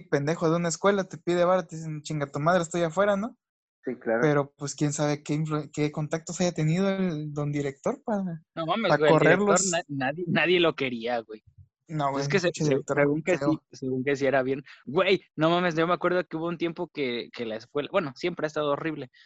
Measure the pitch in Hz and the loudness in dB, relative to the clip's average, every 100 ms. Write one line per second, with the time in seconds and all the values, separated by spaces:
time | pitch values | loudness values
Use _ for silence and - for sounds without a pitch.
0 | - 147 143 165 165 170 170 160 196 202 | 0 -2 0 0 0 0 0 0 2 2
1 | 185 160 - 175 175 185 175 160 160 151 | -2 -6 -2 2 4 2 0 -8 -10 -10
2 | - 156 143 - 156 185 170 175 165 175 | -6 -4 -4 -2 2 2 2 -2 -2 2
3 | 202 202 233 - _ _ _ _ - 117 | 2 2 -2 -10 _ _ _ _ -8 -6
4 | 120 113 147 143 139 - 143 - 147 147 | 0 2 4 2 0 -6 -10 -2 -2 0
5 | 147 147 151 151 156 151 139 - 151 151 | -2 -2 -2 -4 -2 -4 -6 -4 -4 -2
6 | 151 165 165 175 180 165 156 170 196 190 | -4 -4 -6 -2 -2 0 0 2 0 0
7 | 185 151 151 147 147 147 143 139 196 285 | -2 -2 -6 -4 -4 -2 -4 -4 -6 -6
8 | - 208 185 165 _ - 160 202 208 147 | -4 -4 -4 -8 _ -8 -2 0 2 4
9 | 151 156 156 185 202 180 196 170 170 139 | 6 6 6 4 4 2 2 -2 -4 -4
10 | 131 156 170 165 156 180 165 160 131 117 | -4 -4 -2 0 2 4 2 0 -4 -4
11 | 113 120 110 110 _ - - _ - 156 | -4 -4 -6 -14 _ -20 -20 _ -10 -4
12 | 139 139 143 190 175 - 151 139 - 139 | -2 -2 0 0 0 0 0 0 0 2
13 | 143 151 160 175 143 156 _ 120 131 131 | 2 2 0 0 2 -2 _ -10 -4 -2
14 | 131 135 135 135 127 135 139 - - 147 | -2 0 2 2 2 -2 -6 -18 -6 0
15 | 190 196 - - 160 175 180 160 165 170 | 2 2 0 0 2 4 2 2 2 2
16 | 175 180 170 160 170 165 165 160 175 147 | 2 0 -2 -4 -6 -4 -4 -4 -8 -4
17 | 131 120 - - 113 110 - 143 143 185 | -4 -4 -6 -8 -8 -8 -8 -6 -2 -2
18 | 151 127 175 170 151 156 147 143 160 151 | -2 -4 -6 -4 -4 -2 -2 -2 -2 -6
19 | 127 _ | -10 _